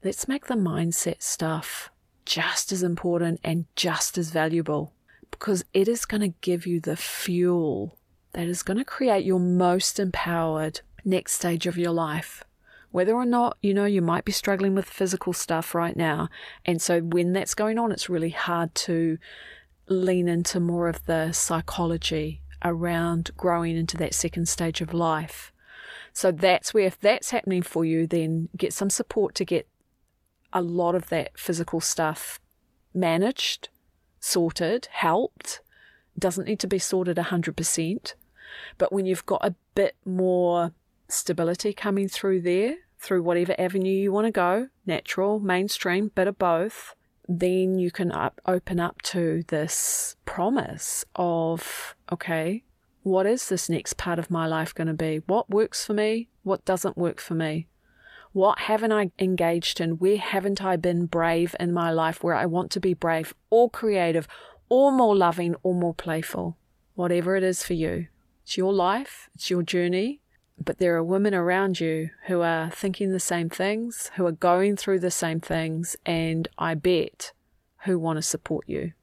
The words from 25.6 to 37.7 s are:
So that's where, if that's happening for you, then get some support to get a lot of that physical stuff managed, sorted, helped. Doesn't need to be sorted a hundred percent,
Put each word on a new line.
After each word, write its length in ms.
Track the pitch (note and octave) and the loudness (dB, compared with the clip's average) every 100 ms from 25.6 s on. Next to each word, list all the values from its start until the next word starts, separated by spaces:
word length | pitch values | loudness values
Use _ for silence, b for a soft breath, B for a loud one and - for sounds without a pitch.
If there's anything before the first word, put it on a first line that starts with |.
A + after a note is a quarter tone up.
| B B B B B | B B B B B
So 160 | - F#3+ | 0 0
that's 420 | E3 F#3 F3+ - | 4 4 4 4
where, 140 | A3 F#3+ | 4 2
if 120 | - | 2
that's 340 | G3+ A#3+ - | 2 2 0
happening 280 | A#3+ - F#3 | -2 0 0
for 220 | F3 - | 0 0
you, 220 | D#3+ D#3+ D#3+ | 0 0 2
then 420 | E3+ D#3+ E3 E3 - | 0 0 -2 -4 -4
get 160 | - | -4
some 160 | - G3+ | -2 -2
support 460 | - - - G3 | -2 -2 0 0
to 100 | - | 0
get 240 | F#3+ E3+ - _ _ _ _ _ _ _ _ | -2 -2 -4 _ _ _ _ _ _ _ _
a 80 | F#3 | -4
lot 320 | F3 F3 E3+ | -2 0 2
of 160 | F3 E3+ | 0 0
that 280 | E3 - - | -4 -4 -8
physical 440 | - E3 E3+ E3 | -4 -4 -2 -2
stuff 580 | - - D#3+ D#3+ - - _ _ _ _ _ | -2 -2 -2 -2 -10 -14 _ _ _ _ _
managed, 720 | F3+ F3+ E3 G3+ C4+ - - - _ _ _ _ _ | -2 2 2 2 0 -4 -4 -10 _ _ _ _ _
sorted, 680 | - F#3+ E3+ - E3+ A#3 - | -2 0 0 0 0 -2 -4
helped. 720 | - - F3 B3+ _ - - _ b b b b - | -2 2 2 0 _ -12 -12 _ b b b b -2
Doesn't 280 | F#3+ F3+ - | -2 -2 -4
need 140 | G#3 | -4
to 60 | F#3+ | 0
be 120 | G3 | -2
sorted 400 | - F#3+ F3+ E3+ | 0 0 0 0
a 60 | |
hundred 320 | E3+ F3+ E3 D#3+ | 0 0 -2 -2
percent, 580 | E3 | -2